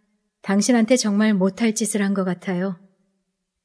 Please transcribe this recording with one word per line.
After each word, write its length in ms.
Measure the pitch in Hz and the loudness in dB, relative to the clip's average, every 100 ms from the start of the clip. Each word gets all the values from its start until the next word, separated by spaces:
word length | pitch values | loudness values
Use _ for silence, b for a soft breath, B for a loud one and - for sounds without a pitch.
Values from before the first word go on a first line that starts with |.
| _ _ _ _ | _ _ _ _
당신한테 540 | - 202 208 240 220 254 | -2 0 2 2 2 2
정말 360 | 214 202 220 | 2 0 2
못할 420 | 202 190 190 233 214 | 2 0 0 -2 -2
짓을 260 | 214 208 | -4 -2
한 120 | 202 | -2
것 100 | 202 | -2
같아요. 560 | 185 180 - 180 190 175 _ _ _ _ _ _ _ _ | -2 -4 -4 -4 -4 -6 _ _ _ _ _ _ _ _